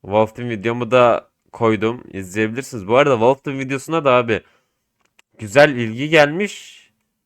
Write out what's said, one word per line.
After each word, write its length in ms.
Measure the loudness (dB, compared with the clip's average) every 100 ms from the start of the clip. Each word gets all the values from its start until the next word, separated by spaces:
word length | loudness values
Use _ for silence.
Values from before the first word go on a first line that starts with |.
Wolf 340 | 0 0 0 -4
Team 140 | -10
videomu 420 | -6 -4 -4 2
da 380 | 4 4 2 _ _ _
koydum. 520 | -2 0 0 -2 -4 -12
İzleyebilirsiniz. 760 | -14 -8 -4 -4 -4 -10 -12 0
Bu 100 | 0
arada 160 | 2
Wolf 300 | 2 2 2
Team 160 | -4 -8
videosuna 460 | -6 -8 -4 -2 2
da 60 |
abi 300 | 2 2 -4 _ _ _ _ _ _ _ _ _ _
güzel 360 | 0 4 4 2
ilgi 340 | -6 -6 0
gelmiş. 760 | 2 2 0 -6 -8 -20 -20 _ _ _ _